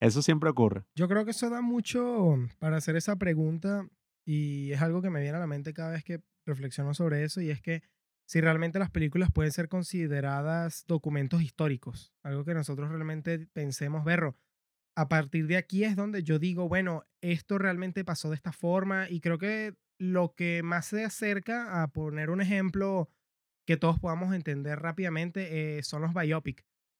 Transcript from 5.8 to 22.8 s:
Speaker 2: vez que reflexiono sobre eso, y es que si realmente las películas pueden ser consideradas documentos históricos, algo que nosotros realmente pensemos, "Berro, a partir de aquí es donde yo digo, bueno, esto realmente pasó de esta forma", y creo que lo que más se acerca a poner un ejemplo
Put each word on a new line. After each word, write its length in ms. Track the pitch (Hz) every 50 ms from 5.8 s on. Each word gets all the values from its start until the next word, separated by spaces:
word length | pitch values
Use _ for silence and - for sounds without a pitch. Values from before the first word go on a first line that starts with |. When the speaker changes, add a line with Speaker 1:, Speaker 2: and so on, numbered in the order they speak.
| 165 160 165
Speaker 2:
vez 120 | 160 151
que 180 | - 170 160 - _ _ _ _
reflexiono 480 | - 147 131 135 135 - - 139 143 147
sobre 300 | - 175 165 147 147 151
eso, 160 | 156 - 190
y 100 | 180 156
es 100 | 147 127 -
que 200 | - 165 160 - _ _ _ _ _ _ _ _
si 140 | - - 165
realmente 380 | 160 165 160 160 165 170 160 190
las 120 | 196 165
películas 400 | - 170 156 147 135 175 185 175 -
pueden 200 | - 156 156 143
ser 160 | - 170 156
consideradas 1160 | - 185 175 - - 180 165 151 143 143 139 139 139 139 143 156 160 170 170 165 - - -
documentos 560 | - 170 156 - 156 147 147 139 131 - 170 165
históricos, 720 | 135 - - 160 151 139 123 - - 123 - - - _ _ -
algo 220 | 143 139 139 143
que 100 | 156 170
nosotros 340 | 165 147 143 143 135 143 151
realmente 560 | 160 160 156 156 156 156 147 170 170 160 160 - _
pensemos, 520 | 165 151 143 131 - 147 143 151 156 151
"Berro, 340 | 160 170 170 170 147 127 - _ _ _ _ _ _ _ _ _ _ _
a 120 | - 156 139
partir 380 | 160 160 151 139 - 165 156 156
de 80 | 175 185
aquí 260 | 180 - 185 190 208
es 120 | 220 202
donde 260 | 185 202 208 214 196 170
yo 140 | 147 160 156
digo, 300 | 151 185 180 170 180 170
bueno, 360 | 170 185 190 180 170 156 - _ _ _ -
esto 360 | 175 175 160 - - 202 196
realmente 460 | 190 190 180 175 185 185 175 196 190
pasó 260 | 175 170 - - 160
de 60 | 156
esta 160 | 143 - 180 156
forma", 560 | - - 170 175 190 190 196 190 190 190 180
y 100 | 175 170
creo 180 | - 175 165 156
que 360 | 180 202 220 220 214 214 - - _ _ _ _
lo 360 | 185 185 185 180 175 165 -
que 260 | - 175 170 170 170 170
más 220 | 170 175 170 160
se 180 | - 208 214 220
acerca 800 | 214 - - 220 208 202 196 180 - 226 240 240 220 185 175 160
a 60 | 147 -
poner 380 | - 156 156 147 151 156 156
un 100 | 175 185 196
ejemplo 680 | 185 202 196 190 190 156 196